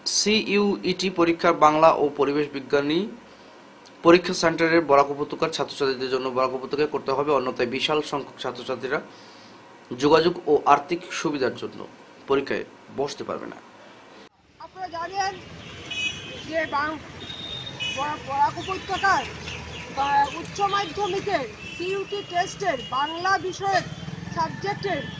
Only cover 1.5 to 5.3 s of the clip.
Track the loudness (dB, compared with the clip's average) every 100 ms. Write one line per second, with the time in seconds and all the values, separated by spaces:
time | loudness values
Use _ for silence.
1.5 | 6 6 8 6 6 0 2 2 2 -2
2.5 | -4 0 0 2 0 -2 -8 -20 -20 -20
3.5 | -20 -20 -20 -20 2 8 8 6 2 2
4.5 | 4 4 4 6 6 6 0 -4